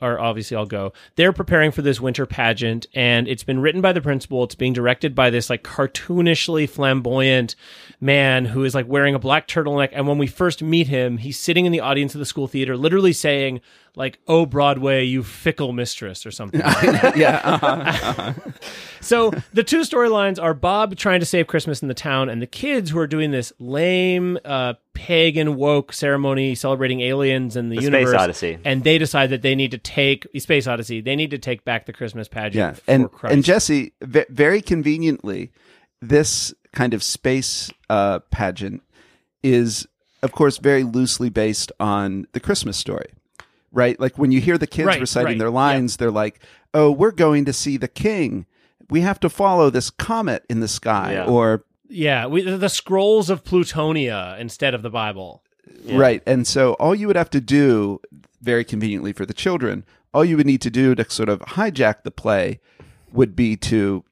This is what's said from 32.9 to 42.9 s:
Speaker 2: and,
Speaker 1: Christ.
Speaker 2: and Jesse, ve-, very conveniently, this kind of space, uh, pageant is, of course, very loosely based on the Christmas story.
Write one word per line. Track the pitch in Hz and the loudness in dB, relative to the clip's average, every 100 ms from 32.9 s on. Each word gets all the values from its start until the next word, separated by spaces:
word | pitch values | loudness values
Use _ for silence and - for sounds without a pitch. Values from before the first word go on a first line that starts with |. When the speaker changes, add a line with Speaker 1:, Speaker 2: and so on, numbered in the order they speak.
Speaker 2:
and, | 135 123 | 2 2
Speaker 1:
Christ. | - - | -4 2
Speaker 2:
and | 139 | 4
Jesse, | 147 208 - 147 - - | 4 4 4 0 -2 -10
ve-, | 131 143 - | 0 0 2
very | 131 147 202 | 2 2 2
conveniently, | - 170 151 160 165 139 104 92 92 _ _ _ _ _ | 0 0 0 0 -2 -2 -6 -8 -10 _ _ _ _ _
this | 117 147 156 - - - _ | 2 2 2 -2 -6 -10 _
kind | - 123 | -2 0
of | 110 | -2
space, | - - 131 135 - - - - - | -4 -4 -2 0 -2 -6 -10 -12 -2
uh, | 107 101 90 - | 0 2 -2 -4
pageant | - 98 92 98 101 _ _ _ _ _ _ | -4 -4 -4 -10 -12 _ _ _ _ _ _
is, | 135 120 117 107 - _ _ _ | 2 2 2 -4 -10 _ _ _
of | - | -4
course, | - 143 139 | 2 2 4
very | 139 135 | 2 2
loosely | 123 120 127 - 120 | 2 0 -2 -2 -2
based | 110 110 107 - - | 0 -2 -2 -8 -4
on | 104 101 98 98 - | -2 -2 -2 -6 -8
the | 123 | -6
Christmas | - 196 110 - | -4 -2 -4 -6
story. | - | -6